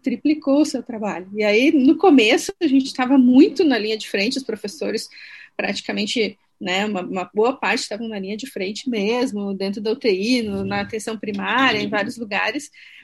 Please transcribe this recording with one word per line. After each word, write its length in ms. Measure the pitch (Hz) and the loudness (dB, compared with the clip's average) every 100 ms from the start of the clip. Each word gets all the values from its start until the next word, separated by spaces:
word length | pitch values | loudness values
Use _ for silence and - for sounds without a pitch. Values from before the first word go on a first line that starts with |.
triplicou 580 | - 254 294 311 277 277 | -4 -2 0 0 2 2
o 60 | 302 | 2
seu 160 | 247 | -2
trabalho. 440 | - 226 208 165 185 | -8 -8 -6 -6 -8
E 100 | 208 | -2
aí, 300 | 208 208 277 | 2 4 4
no 240 | 320 254 320 | 6 4 6
começo, 560 | 392 277 220 302 - - | 6 6 6 4 0 -2
a 60 | 330 | 2
gente 260 | 269 269 | 2 2
tava 240 | - 247 277 | -2 2 4
muito 480 | 247 254 392 - | 6 8 6 6
na 140 | 339 233 | 2 2
linha 180 | 214 220 | 0 -4
de 120 | - | -4
frente, 280 | 214 202 269 | -2 -2 -4
os 80 | |
professores 640 | 269 214 202 - 202 208 - - - - - - | -6 -8 -10 -8 -6 -6 -8 -16 -20 -20 -14 -8
praticamente, 800 | 190 202 - 202 208 - 202 - _ - | -6 -6 -6 -4 -4 -2 -4 -6 _ -12
né, 240 | 208 185 | -6 -4
uma, 160 | 214 196 | -4 -4
uma 300 | 175 185 - | -6 -8 -6
boa 220 | 202 226 269 | -2 0 0
parte 240 | 185 233 | -2 -4
estavam 260 | - 208 226 | -4 -8 -8
na 100 | 214 | -8
linha 180 | 190 208 | -8 -10
de 100 | 269 | -10
frente 440 | - 190 214 - | -8 -8 -8 -6
mesmo, 640 | 233 202 240 247 202 202 | -4 -2 -2 -2 -4 -6
dentro 260 | 190 196 202 | -6 -6 -6
da 100 | 214 | -4
U 60 | 214 | -2
T 160 | 247 | 0
I, 300 | 190 214 254 | 0 0 0
no, 240 | 220 196 196 | -2 -4 -4
na 160 | 202 | -4
atenção 340 | 202 220 214 220 | -6 -8 -8 -8
primária, 640 | 208 202 190 233 269 214 | -6 -6 -2 2 2 0
em 100 | 208 | -2
vários 300 | 208 202 233 | -4 -4 -6
lugares. 520 | 226 196 190 269 - _ - - | -6 -4 -4 -6 -10 _ -20 -20